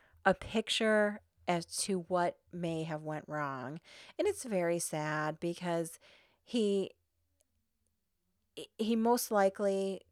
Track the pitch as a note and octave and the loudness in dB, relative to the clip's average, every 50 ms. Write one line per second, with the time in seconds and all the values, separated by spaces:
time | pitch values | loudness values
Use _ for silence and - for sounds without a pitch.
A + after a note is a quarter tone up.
0 | _ _ _ - - F#3+ F#3 - - - - A3+ G#3+ - - - A3+ A3 G#3+ G#3+ | _ _ _ 0 2 2 2 2 -2 -4 -2 -2 0 0 0 0 2 4 4 4
1 | G#3 G#3 G#3 G#3 _ _ _ _ - - F3 E3+ E3+ - - - - - G3 F#3 | 4 2 0 -4 _ _ _ _ -2 0 0 0 -2 -4 -6 -6 -2 -2 -2 -2
2 | E3+ - F#3 F3 F3 F3 - _ _ _ - F3 E3+ E3 E3 D#3+ D#3+ D#3+ D#3 D3+ | -2 0 0 2 2 2 0 _ _ _ -8 -6 -4 -4 -2 -2 -4 -4 -6 -6
3 | D#3 D#3 D3+ D3+ - - D3+ D3+ D3 C#3 C3+ B2+ B2+ B2+ D3+ E3+ _ - - - | -6 -6 -6 -6 -6 -6 -6 -4 -4 -4 -4 -6 -8 -8 -10 -10 _ -18 -20 -20
4 | - - - - E4 G#4 G4+ - - B3 G#3 F#3 F3 E3+ E3+ E3+ - - - D#3 | -20 -12 -4 -2 0 0 0 -2 -4 -2 0 0 2 2 2 0 -2 -2 -2 -2
5 | D3+ D3+ D3+ D3+ D3+ D#3 D#3 - - E3+ E3+ - F3+ F3 E3+ E3 E3+ E3 - - | -2 -2 0 0 0 -2 -2 -2 -4 -4 -4 -4 -2 -2 0 0 -2 -4 -8 -16
6 | _ - - - _ _ _ _ _ - - B3 G#3+ G3+ G3+ G3 F#3 - - _ | _ -20 -20 -20 _ _ _ _ _ -4 -2 0 2 2 2 0 0 -4 -8 _
7 | _ _ _ _ _ _ _ _ _ _ _ _ _ _ _ _ _ _ _ _ | _ _ _ _ _ _ _ _ _ _ _ _ _ _ _ _ _ _ _ _
8 | _ _ _ _ _ _ _ _ _ _ - - D#3 - _ - A3+ G#3+ A#3 A3+ | _ _ _ _ _ _ _ _ _ _ -16 -16 -16 -14 _ -4 -2 0 0 2
9 | A3 A#3 A#3+ B3 - - A3+ G3+ G3 G3 G3 - G#3 G3 G3 G3 G3 G3 F#3+ F#3 | 4 4 2 2 2 2 4 4 4 4 4 2 0 0 2 2 0 -2 -4 -6
10 | _ _ | _ _